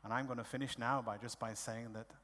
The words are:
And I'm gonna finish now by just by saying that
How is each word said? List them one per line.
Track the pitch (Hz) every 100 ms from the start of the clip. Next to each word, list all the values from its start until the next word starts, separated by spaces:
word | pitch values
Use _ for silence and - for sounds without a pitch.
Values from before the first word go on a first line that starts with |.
And | 107
I'm | 120 135
gonna | 120
finish | 113 131 135 -
now | 117 135
by | 113 104
just | 120 -
by | 113
saying | 107 - 113 117
that | 110 113 -